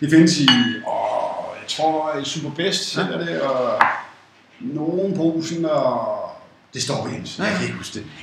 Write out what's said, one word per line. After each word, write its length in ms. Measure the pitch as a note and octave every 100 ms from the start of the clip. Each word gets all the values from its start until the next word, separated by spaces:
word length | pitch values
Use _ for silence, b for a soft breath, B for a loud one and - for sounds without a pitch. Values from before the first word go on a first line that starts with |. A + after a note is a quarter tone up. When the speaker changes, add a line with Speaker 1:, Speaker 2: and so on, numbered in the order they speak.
Speaker 1:
Det 100 | D3
findes 300 | D#3+ E3 D3
i, 80 | C3 B2 A#2+ A2+ -
åh, 640 | - - - - - - -
jeg 80 | -
tror, 480 | - D#3 D#3 D#3 C#3+
i 20 |
Superbest 720 | C#3 D#3+ C#3 - F#3+ - - D3
Speaker 2:
Ja. 60 |
Speaker 1:
sælger 160 | F#3 E3
det, 220 | E3+ D#3+
og 420 | C#3 C3 A#2+ G#2+ - - - - - _ _ -
nogen 560 | A#2+ D3+ D#3+ F3+ G3 E3
Brugsen, 480 | E3 D#3+ D#3+ E3
og 420 | D#3+ D3+ - - - - - - - - _
det 80 | B2+
står 200 | A#2 C#3
på 60 | B2+
hjemmesiden. 340 | A#2+ A#2 -
Speaker 2:
Ja. 60 | G3+
Speaker 1:
Jeg 80 | G3+
kan 80 | -
ikke 120 | -
huske 160 | - A2
det. 60 | - -